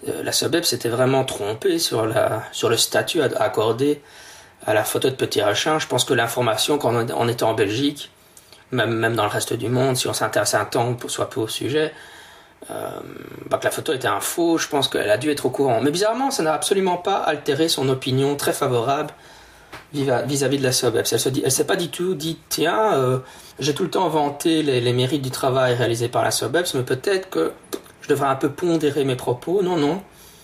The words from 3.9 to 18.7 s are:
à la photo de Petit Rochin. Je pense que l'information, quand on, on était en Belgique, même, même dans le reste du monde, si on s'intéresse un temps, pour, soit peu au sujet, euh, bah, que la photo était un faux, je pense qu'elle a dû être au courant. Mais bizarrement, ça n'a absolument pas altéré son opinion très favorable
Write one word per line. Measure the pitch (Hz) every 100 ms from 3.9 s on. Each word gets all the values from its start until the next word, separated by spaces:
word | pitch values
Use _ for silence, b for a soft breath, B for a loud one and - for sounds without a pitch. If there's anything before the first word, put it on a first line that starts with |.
| 147 B B B B B B -
à |
la | 107
photo | - - -
de |
Petit | - - -
Rochin. | - 104 156 156
Je | -
pense | 131
que | -
l'information, | 123 117 - 120 107 - 147
quand | 127
on, | 117 117 -
on | 117
était | 113
en | 113
Belgique, | 113 101 107 143 147 - - B B B B -
même, | 127 110
même | 113 117 117
dans |
le | 104
reste | - -
du | 117 110
monde, | 123 135 127
si | -
on |
s'intéresse | 107 113 - 101
un | 113 107
temps, | 139 120
pour, | 123 -
soit | - 110
peu | -
au | 110
sujet, | - 110 151 156 B B B B B B B -
euh, | 53 52 - - - - - -
bah, | -
que |
la | -
photo | - -
était | 135 110
un | 101
faux, | - - 170 165
je | -
pense | 143 -
qu'elle | - 101
a | 127
dû | 151
être | 143 -
au |
courant. | 127 139 113
Mais | 135
bizarrement, | 170 214 233 269
ça | 262
n'a | 156
absolument | 151 - 196 190 175
pas | - 196
altéré | - 151 - 139 160
son | - 135
opinion | 131 135 131 139 143
très | -
favorable | 165 135